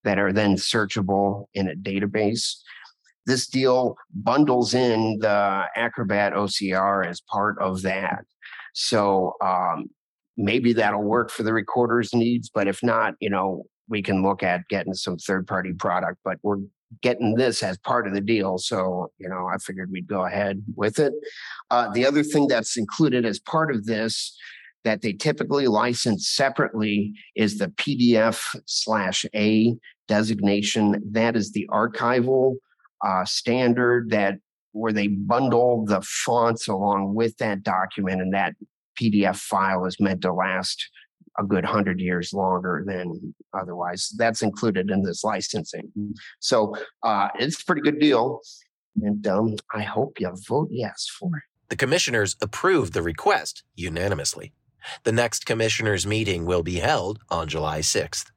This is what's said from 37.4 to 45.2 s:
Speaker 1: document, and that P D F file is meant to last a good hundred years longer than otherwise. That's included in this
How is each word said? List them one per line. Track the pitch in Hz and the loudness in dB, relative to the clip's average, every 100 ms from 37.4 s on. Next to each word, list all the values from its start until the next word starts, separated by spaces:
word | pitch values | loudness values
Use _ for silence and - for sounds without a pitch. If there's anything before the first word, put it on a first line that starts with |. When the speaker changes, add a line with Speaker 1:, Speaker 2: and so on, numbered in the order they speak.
| 113 98 | -4 -2
Speaker 1:
document, | 101 92 95 - 95 95 | -2 -2 -2 -4 -2 -2
and | 92 | 0
that | 98 87 - - _ _ | 0 -2 -4 -20 _ _
P | - 117 | -2 2
D | 101 95 | 4 2
F | 90 | 0
file | - 98 95 92 | -2 0 2 0
is | 92 - | -2 0
meant | 101 92 | 0 2
to | 95 | 0
last | 87 92 92 90 - - - _ _ - - | 0 0 -2 -4 -6 -10 -14 _ _ -10 -6
a | |
good | 101 98 | 0 0
hundred | 85 107 101 92 | 2 0 0 0
years | 90 90 87 | -2 -2 -2
longer | 98 92 90 92 78 | -2 0 0 -2 -4
than | 95 92 90 80 78 - - | -4 -6 -6 -8 -12 -16 -10
otherwise. | 98 90 87 87 90 - 107 | -8 -8 -6 -6 -6 -8 0
That's | 117 113 | 0 2
included | 107 101 113 95 95 | -4 0 -2 0 0
in | 95 | 0
this | 95 85 | 0 -2